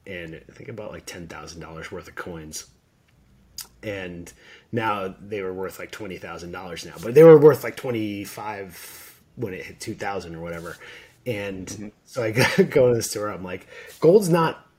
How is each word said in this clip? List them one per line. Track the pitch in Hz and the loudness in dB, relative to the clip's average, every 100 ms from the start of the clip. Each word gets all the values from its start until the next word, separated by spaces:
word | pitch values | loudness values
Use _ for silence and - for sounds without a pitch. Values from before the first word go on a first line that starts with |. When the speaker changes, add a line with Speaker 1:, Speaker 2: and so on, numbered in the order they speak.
| - | -16
Speaker 1:
And | 90 82 78 - | -14 -14 -16 -20
I | |
think | - - | -20 -16
I | |
bought, | 113 107 | -14 -14
like, | 85 - | -16 -16
ten | 92 85 | -16 -14
thousand | 80 76 82 | -16 -16 -16
dollars | 80 80 80 | -16 -14 -14
worth | 87 - | -14 -14
of | |
coins. | - 92 82 78 - - _ _ _ _ _ _ _ _ - - _ | -16 -14 -14 -14 -16 -16 _ _ _ _ _ _ _ _ -20 -20 _
And | 110 98 90 87 85 - - - _ | -10 -10 -10 -12 -16 -20 -20 -20 _
now | 113 110 104 95 92 | -4 -2 -4 -6 -10
they | 101 104 | -12 -8
were | 92 | -6
worth, | 92 92 - | -8 -10 -12
like, | 90 | -16
twenty | - 101 90 | -14 -14 -12
thousand | 87 85 87 | -14 -14 -14
dollars | 90 92 82 85 | -14 -12 -14 -14
now, | 78 | -12
but | 104 131 | 4 10
they | |
were | 165 156 | 12 12
worth, | 151 127 | 10 6
like, | 117 - | 0 -10
twenty-five | 135 113 107 101 98 - 107 101 95 85 - - - - _ - | -6 -4 -4 -6 -10 -12 -10 -10 -12 -16 -20 -20 -20 -20 _ -12
when | 107 | -10
it | 90 | -10
hit | - - | -14 -14
two | 113 104 | -12 -10
thousand | 104 98 85 82 | -8 -8 -10 -12
or | |
whatever. | 85 85 85 - - - - _ 123 | -10 -10 -12 -16 -20 -20 -20 _ -8
And | 104 101 95 90 | -6 -8 -10 -12
Speaker 2:
Mm-hmm. | 101 104 - _ | -14 -14 -18 _
Speaker 1:
so | - | -6
I | 110 | -2
<laughs> | 110 123 - | 0 2 2
go, | 180 | 2
go | 147 127 | 4 4
to | 117 | 4
the | |
store. | - 104 104 | -2 -6 -8
I'm | 90 | -8
like, | 92 92 - - - - | -10 -12 -14 -20 -20 0
"Gold's | 160 214 180 | 4 6 4
not | 170 160 - - | 0 0 -4 -14